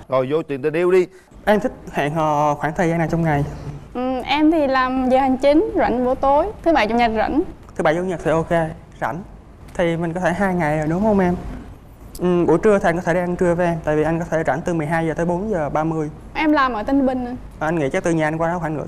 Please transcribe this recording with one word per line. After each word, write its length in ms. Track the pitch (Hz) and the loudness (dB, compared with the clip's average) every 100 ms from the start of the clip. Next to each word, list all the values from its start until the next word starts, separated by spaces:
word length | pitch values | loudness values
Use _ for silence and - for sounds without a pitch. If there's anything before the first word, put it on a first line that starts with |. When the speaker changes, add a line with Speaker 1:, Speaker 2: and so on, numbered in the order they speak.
| - | -2
Speaker 1:
Rồi, 180 | 131 131 | -2 0
vô 100 | 156 | -2
chuyện 200 | 160 139 | -2 -4
tình 120 | 147 | -2
yêu 180 | 151 180 | 0 2
đi. 160 | 185 180 - - - - | 4 2 -6 -20 -6 0
Speaker 2:
Em 140 | 208 | 2
thích 120 | 254 - - | 0 -6 -8
hẹn 220 | - 147 | -4 -2
hò 400 | 160 156 147 151 147 | 0 0 2 2 0
khoảng 180 | 151 | -2
thời 160 | 156 170 | 0 0
gian 80 | 165 | 0
nào 80 | 156 | 0
trong 100 | 165 | 0
ngày? 240 | 165 143 147 - - - - | 2 0 -2 -6 -12 -14 -12
Speaker 3:
Ừ, 280 | 240 254 254 - | -6 -4 -4 -2
em 260 | 285 302 | 2 4
thì 160 | 330 277 | 4 2
làm 420 | 262 254 262 254 | 2 0 0 2
giờ 100 | 262 | 2
hành 180 | 269 262 | 2 2
chính, 340 | 285 302 440 381 | 4 4 2 0
rảnh 300 | 220 233 247 | 0 0 0
buổi 100 | 262 | 0
tối, 320 | 269 285 381 - | 2 4 2 -2
thứ 100 | 339 | 2
bảy 140 | 294 208 | 2 2
chủ 80 | 233 | 2
nhật 160 | 233 220 | 2 2
rảnh. 240 | - 285 381 - - - | 0 0 -2 -8 -14 -2
Speaker 2:
Thứ 80 | |
bảy 120 | 165 165 | 0 2
chủ 60 | |
nhật 160 | 185 170 | -2 -2
thì 80 | 160 | 0
ok, 180 | 160 165 170 160 160 - - | 0 2 0 0 -6 -18 -8
rảnh. 160 | 127 151 208 - - - - | -6 -6 -12 -18 -20 -20 -12
Thì 240 | - 170 165 | -2 -2 0
mình 160 | 170 | -2
có 60 | 170 | -2
thể 140 | 175 | -2
hai 220 | 185 196 180 | 0 0 0
ngày 220 | 151 156 | 0 0
rồi 100 | 151 | 0
đúng 160 | 170 | 0
không 160 | 220 202 | 2 2
em? 160 | 180 180 - - - - - - - - | 2 0 -6 -12 -14 -20 -20 -20 -18 -4
Ừ, 260 | 180 175 160 | 0 2 2
buổi 100 | 165 | 4
trưa 220 | 214 196 | 4 4
thì 100 | 196 | 2
anh 60 | 170 | 0
có 60 | |
thể 120 | 180 | 0
đi 60 | 170 | 0
ăn 160 | 175 175 | -2 0
trưa 200 | 180 170 | 0 2
với 100 | 175 | 0
em, 120 | 165 | 0
tại 120 | 156 151 | 0 0
vì 80 | |
anh 160 | 151 165 | 0 -2
có 60 | 170 | -2
thể 140 | 160 151 | -2 0
rảnh 140 | 135 | -2
từ 120 | 180 | -2
mười 140 | 170 147 | -2 -2
hai 200 | 165 165 | -2 -2
giờ 60 | |
tới 120 | 151 170 | -2 -2
bốn 240 | 175 220 | -2 -2
giờ 200 | 185 143 | -2 -2
ba 140 | 151 | 0
mươi. 260 | 160 160 151 - - | -2 -2 -4 -8 -12
Speaker 3:
Em 180 | - 311 | -2 2
làm 220 | 302 330 | 2 2
ở 100 | 208 | 0
Tân 220 | 214 277 262 | 0 2 2
Bình 200 | 254 247 | -2 -6
anh. 100 | 254 - - | -10 -14 -4
Speaker 2:
Anh 200 | 156 170 | -2 0
nghĩ 100 | 135 | 0
chắc 140 | 190 | 0
từ 80 | 175 | 0
nhà 160 | 165 151 | 0 0
anh 100 | 160 | 0
qua 120 | 165 | -2
đó 100 | 175 | -2
khoảng 180 | 160 | -4
nửa 80 | 151 | -6